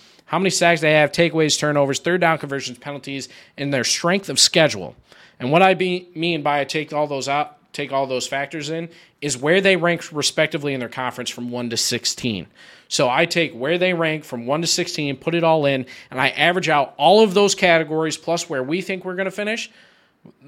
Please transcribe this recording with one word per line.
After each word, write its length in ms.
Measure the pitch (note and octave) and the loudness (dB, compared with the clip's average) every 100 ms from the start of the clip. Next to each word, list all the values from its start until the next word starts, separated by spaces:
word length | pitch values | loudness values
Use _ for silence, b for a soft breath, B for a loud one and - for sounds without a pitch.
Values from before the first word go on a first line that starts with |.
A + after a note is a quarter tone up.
| b b _ | b b _
how 120 | E3 | 0
many 120 | F#3 | 0
sacks 300 | - E3+ E3+ | 2 2 4
they 120 | D#3 | 4
have, 200 | D#3 D3 | 4 4
takeaways, 460 | - E3+ D#3 D#3 - | 2 2 2 0 0
turnovers, 400 | D3+ D3 C#3 C3+ | 0 2 0 0
third 220 | E3+ F3+ | -2 2
down 180 | E3+ D#3+ | 2 0
conversions, 400 | D3 C#3 C3 A#2+ | -4 -8 -8 -12
penalties, 500 | D3 C#3+ C#3 C3+ B2 B B - | -12 -12 -10 -10 -12 B B -8
and 160 | C#3+ | -4
their 120 | C3+ | -2
strength 440 | A#2 - E3+ G3 G3 | 0 0 0 0 0
of 100 | C3+ | 0
schedule. 580 | - F3+ D#3 G#2+ D#2+ - b b b b | 2 4 4 2 -8 -14 b b b b
And 120 | B2 | 0
what 100 | D#3+ | 4
I 120 | F#3+ | 4
be-, 340 | F3+ F3+ F3+ F3+ | 4 0 -4 -6
mean 280 | D#3+ E3+ E3 | -6 -4 -2
by 180 | D3 D3 | 0 0
I 40 | |
take 280 | C#3 D#3+ C#3+ | -2 -4 -4
all 140 | D3 D3 | -2 -2
those 220 | C#3 B2+ | -2 -2
out, 300 | C#3+ D3 - _ | -2 -2 -8 _
take 200 | - C#3+ | -10 -4
all 140 | C3+ C3+ | -2 -2
those 200 | B2+ A#2+ | -2 -4
factors 440 | C#3 C#3 E3 C#3+ | -6 -6 -8 -8
in, 180 | D#3+ E3 B B B | -8 -10 B B B
is 160 | D3 B2+ | -6 -4
where 240 | C#3+ F#3 | 2 2
they 160 | G3 F3+ | 4 2
rank 340 | E3+ E3+ - | 2 0 -4
respectively 640 | D3+ C#3 - D#3 D#3+ C#3+ | -4 -2 0 0 0 -4
in 60 | C3+ | -6
their 80 | A#2 | -6
conference 400 | - B2+ B2 A#2+ | -6 -6 -6 -10
from 200 | - A#2+ | -8 -8
one 200 | A#2+ A#2+ | -6 -4
to 60 | A#2 | -4
sixteen. 680 | - A#2+ - - B2+ G2 D#2 B B B B | -2 -2 -4 -4 -4 -6 -8 B B B B
So 200 | - C3 | 0 2
I 160 | C3 E3+ | 2 0
take 260 | E3+ D#3+ | 0 -2
where 260 | A#2 C3+ F3 | -4 -2 0
they 160 | F#3 | 0
rank 280 | F3 D#3+ D#3 | 0 -2 -2
from 220 | D3 A#2+ A#2 | -8 -10 -4
one 140 | D3+ | -2
to 60 | E3+ | 0
sixteen, 500 | - E3+ - C#3+ C3+ | -2 -4 -4 -4 -4
put 180 | - | -4
it 80 | E3+ | 0
all 240 | E3 D#3+ C#3+ | 2 4 2
in, 200 | C3+ B2+ B B | 0 -4 B B
and 100 | C3 | 0
I 80 | C3+ | 0
average 400 | - D#3 F3+ D#3 | 2 2 2 2
out 260 | D3 C3+ - | 2 0 2
all 260 | D3 G#3 | 6 6
of 100 | A3 | 6
those 200 | F#3 G3+ | 4 2
categories 640 | - F#3 E3 D3+ D#3 D#3+ D3+ | 4 4 4 2 -2 -2 -4
plus 320 | - E3+ - | -4 -4 -2
where 140 | C#3 | -4
we 180 | C3 F3 | -2 -4
think 240 | F#3+ F#3+ | -4 -6
we're 120 | F#3 F3+ | -6 -6
gonna 140 | F#3+ | -6
finish, 400 | F#3 G#3 A#3 - b b b b b - _ | -4 -4 -4 -8 b b b b b -20 _